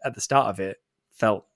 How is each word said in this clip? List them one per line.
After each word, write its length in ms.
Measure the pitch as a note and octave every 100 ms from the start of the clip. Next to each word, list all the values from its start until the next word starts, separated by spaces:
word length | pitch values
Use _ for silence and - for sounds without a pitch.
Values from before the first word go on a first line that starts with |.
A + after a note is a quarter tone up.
at 100 | C3+
the 60 | B2
start 260 | - C#3 A#2
of 100 | G2
it, 180 | F#2+ - _ _ _
felt 320 | - A2 G2+ -